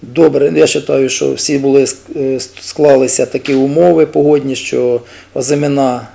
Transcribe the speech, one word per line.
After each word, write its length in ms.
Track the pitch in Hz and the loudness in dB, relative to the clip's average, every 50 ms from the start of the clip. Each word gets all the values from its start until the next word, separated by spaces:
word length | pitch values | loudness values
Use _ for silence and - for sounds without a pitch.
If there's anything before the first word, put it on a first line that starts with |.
| - | -20
добре, 500 | 117 123 156 165 156 135 143 170 170 165 | -10 0 2 2 2 4 2 0 0 2
я 40 | 156 | 2
вважаю, 480 | 156 143 - 151 139 - 143 135 135 131 | 2 2 2 -4 -4 -2 -2 0 0 -2
що 240 | 127 - 147 139 135 | -2 -4 -4 -4 -4
всі 260 | 131 - - 151 139 | -4 -4 -4 -2 -2
були 260 | 135 139 135 139 135 | 0 2 2 2 2
ск-, 120 | 127 - - - - - | 2 -4 -10 -14 -14 -8
е, 240 | 151 139 135 135 127 - - - - | -6 -4 -4 -4 -6 -8 -12 -16 -18
склалися 680 | - - - - 151 147 139 131 131 123 - - 131 | -16 -16 -4 0 4 4 4 4 4 2 0 0 -2
такі 280 | 127 - 135 - - 139 | -2 -4 -8 -4 -2 0
умови 520 | 135 131 139 143 160 175 180 175 160 156 | 0 0 0 2 2 4 4 4 4 2
погодні, 500 | 147 - 151 143 147 151 147 135 139 131 | 0 2 0 2 2 2 0 0 -2 -6
що 440 | 127 - - - 127 123 123 123 120 120 - - - - _ _ | -6 -8 -6 -4 -2 -2 -2 -2 -4 -6 -10 -20 -20 -20 _ _
озимина 760 | 139 131 127 147 143 147 147 143 139 135 131 123 120 120 - - | -8 -4 -2 -2 -2 0 -2 0 0 0 -2 -2 -4 -8 -14 -20